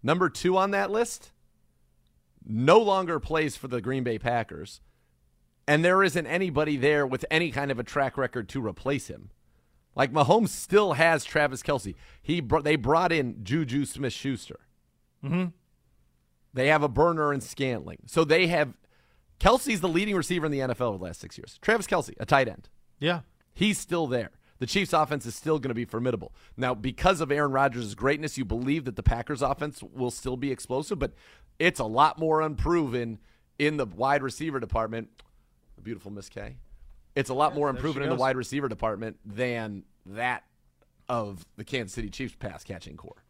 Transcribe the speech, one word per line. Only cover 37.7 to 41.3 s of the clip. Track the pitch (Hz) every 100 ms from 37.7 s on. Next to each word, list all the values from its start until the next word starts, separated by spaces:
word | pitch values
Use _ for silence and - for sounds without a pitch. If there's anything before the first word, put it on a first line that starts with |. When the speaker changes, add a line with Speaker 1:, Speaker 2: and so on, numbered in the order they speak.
| 127
Speaker 1:
unproven | 156 147
Speaker 2:
she | -
Speaker 1:
in |
the | -
Speaker 2:
goes. |
Speaker 1:
wide | 131 127
receiver | 117 139 139
department | 107 110 101 113 - 104
than | 101 127 117 110 98 - _ -
that | 101 120 123 _ _ _ _ _ _ _
of | 120 107